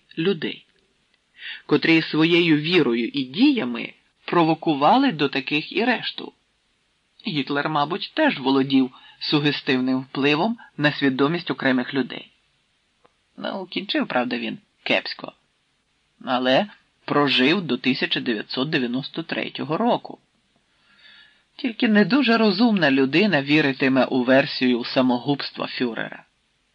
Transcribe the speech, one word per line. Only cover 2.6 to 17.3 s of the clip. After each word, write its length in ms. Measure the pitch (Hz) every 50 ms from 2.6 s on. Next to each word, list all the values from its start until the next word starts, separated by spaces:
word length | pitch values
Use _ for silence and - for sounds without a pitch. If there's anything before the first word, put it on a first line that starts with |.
| 151 160 180 180 143 127 117 120 117 120
і 160 | - 143 131
діями 680 | 127 131 180 254 302 285 226 131 123 120 113 113 - - _ _ _ _ _ _
провокували 840 | - - 175 165 156 160 156 - 170 151 135 143 156 208 254 277 269
до 180 | 185 147 147 139
таких 420 | - 143 131 - 147 147 156 -
і 140 | - - 226
решту. 480 | 254 240 202 156 - - - - - - _ _ _ _ _ _ _ _ _ _ _ _ _ _ _ _ _ - 220
Гітлер, 420 | 170 147 131 - 147 143 143 160
мабуть, 420 | 156 147 143 147 175 202 - - -
теж 240 | - 311 285 185 143
володів 520 | 131 131 135 135 131 139 135 131 131 127 - - - - - -
сугестивним 800 | - - 160 151 143 147 139 - - - 135 127 127 127 131 131
впливом 560 | 131 - - 147 131 143 147 147 175 226 233 - - - _ -
на 140 | 143 147
свідомість 600 | 143 - 143 139 131 127 139 143 170 170 - -
окремих 420 | 143 - - 135 131 127 123 - 135
людей. 380 | 139 123 - - - - - _ _ _ _ _ _ _ _ _ _ _ _ _ _ _ _ _ _ _ _ _ -
Ну, 280 | - - - 196 185
кінчив, 420 | 180 - 175 185 208 - 302 247 -
правда, 300 | - 127 123 123 123 120
він 200 | 117 110 104 101 _ _ _ _ -
кепсько. 500 | - 120 95 - - - - - - - _ _ _ _ _ _ _ _ _ _ _ _ _ _ _ _ - -
Але 420 | - 131 127 127 127 131 156 208 208 - - _ _ _ _ _ -
прожив 540 | 143 147 143 135